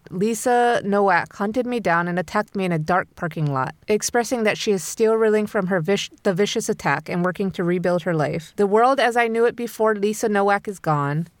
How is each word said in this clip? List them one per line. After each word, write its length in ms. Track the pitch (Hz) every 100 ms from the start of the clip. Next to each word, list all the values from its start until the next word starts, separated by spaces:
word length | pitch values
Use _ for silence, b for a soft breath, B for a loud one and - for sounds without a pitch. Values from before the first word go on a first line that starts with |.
| -
Lisa 720 | 165 220 226 254 240 240 233
Nowak 500 | 202 202 196 170 - -
hunted 300 | 220 254 247
me 140 | 240
down 280 | 185 170 175
and 100 | 175
attacked 360 | 175 214 202
me 120 | 196 185
in 60 |
a 60 | 165
dark 300 | 156 180 - -
parking 340 | 170 165 147
lot, 240 | 135 127 - -
expressing 560 | 208 - 240 233 240
that 160 | 214 -
she 120 | 220
is 140 | 190
still 300 | - - 220 226
reeling 300 | 220 214 208
from 220 | 214 185
her 120 | 190
vic-, 300 | 160 202 - -
the 100 | 202
vicious 340 | 180 208 226 -
attack 400 | - 160 143 -
and 160 | 175
working 260 | 180 180 190
to 120 | 190
rebuild 380 | 175 180 175 175
her 100 | 185
life. 380 | 160 143 160 - -
The 100 | 202
world 340 | 214 247 277
as 160 | 233 233
I 120 | 233
knew 180 | 226 233
it 100 | 226
before 380 | 240 - 220
Lisa 340 | 208 208 214 226
Nowak 400 | 202 202 202 -
is 100 | 190
gone. 500 | 160 147 143 147 170 _